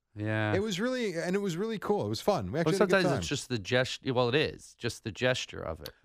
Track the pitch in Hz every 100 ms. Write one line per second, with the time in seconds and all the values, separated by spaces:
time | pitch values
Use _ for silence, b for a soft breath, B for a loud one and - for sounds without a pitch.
0 | _ 104 107 110 107 180 220 175 247 254
1 | 220 165 165 196 202 160 226 214 - 208
2 | 107 110 - 180 90 139 160 190 202 196
3 | 180 104 82 143 - 117 95 123 127 -
4 | 131 123 120 139 113 - - - 117 -
5 | 113 90 127 127 - 90 85 82 - -